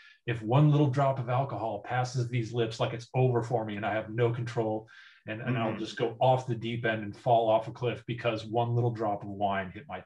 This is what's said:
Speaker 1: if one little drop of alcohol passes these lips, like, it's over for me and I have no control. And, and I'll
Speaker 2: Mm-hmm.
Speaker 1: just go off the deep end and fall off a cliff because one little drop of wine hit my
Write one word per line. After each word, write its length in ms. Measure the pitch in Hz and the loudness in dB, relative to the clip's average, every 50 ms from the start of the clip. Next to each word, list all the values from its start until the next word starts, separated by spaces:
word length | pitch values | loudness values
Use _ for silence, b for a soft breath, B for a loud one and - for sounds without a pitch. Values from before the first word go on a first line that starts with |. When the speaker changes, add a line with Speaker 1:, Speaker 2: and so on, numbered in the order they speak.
| B B B B _ - | B B B B _ -6
Speaker 1:
if 120 | 113 110 110 | -6 -4 -2
one 260 | 107 123 143 151 151 | 2 4 6 6 6
little 200 | 147 147 151 135 | 6 6 4 4
drop 280 | 123 143 139 135 131 127 | 2 2 2 2 0 0
of 120 | 123 117 | -2 -2
alcohol 520 | 123 127 135 - - 98 107 113 104 98 - | 0 -2 -2 -2 -4 -6 -4 -4 -6 -6 -6
passes 460 | - 120 127 127 123 - 131 117 113 | -4 -2 -2 -2 -2 -2 -2 -2 -2
these 240 | 123 123 110 - 117 | -2 -2 -2 -2 -2
lips, 260 | 123 113 113 - - | -2 -2 -2 -2 -2
like, 140 | 123 120 - | -2 -2 -4
it's 140 | 120 - - - | -6 -10 -4 0
over 260 | 127 127 123 120 117 | 2 2 4 4 2
for 240 | 113 - 127 113 110 | 2 2 0 0 0
me 120 | 107 104 101 | -2 -4 -2
and 80 | 107 | -2
I 80 | 104 101 | 0 0
have 180 | 110 107 107 | 0 -2 -2
no 180 | 107 117 120 113 | 0 2 2 4
control. 580 | 117 117 123 - - 120 110 110 107 110 B B B B B B B B B 110 | 2 0 -4 -2 0 0 0 0 0 -2 B B B B B B B B B -10
And, 140 | 110 110 | -10 -6
and 160 | - - 123 117 | -2 -2 0 0
I'll 120 | 113 110 | 0 0
Speaker 2:
Mm-hmm. 80 | 104 101 | -2 -2
Speaker 1:
just 180 | 110 107 - - | -6 -8 -4 -2
go 180 | 123 113 - - | -2 -2 0 4
off 280 | 127 127 131 123 - - | 4 6 6 4 2 -2
the 80 | 113 | -4
deep 300 | 107 107 117 120 117 117 | -4 -4 -4 -4 -2 0
end 180 | 113 110 110 107 | 0 0 -2 -4
and 120 | 101 101 | -6 -10
fall 340 | - - 127 117 113 117 110 | -4 2 4 4 4 6 6
off 180 | 110 110 - - | 4 2 2 -2
a 40 | |
cliff 320 | - - 127 120 107 - - - | -6 -4 -2 -2 -2 -4 -6 -8
because 380 | 117 - - 117 110 104 104 | -6 -4 -2 -2 -2 -2 -4
one 280 | 107 107 117 117 117 120 | -4 -2 0 0 2 2
little 160 | 120 120 120 | 0 0 0
drop 320 | 107 107 113 107 101 101 - | 0 -2 -2 -2 -2 -4 -6
of 60 | 101 | -8
wine 400 | 98 98 101 98 98 98 95 92 87 | -6 -2 -2 -2 0 -2 -4 -6 -10
hit 100 | 104 - - | -14 -14 -12
my 120 | 95 95 - | -14 -14 -12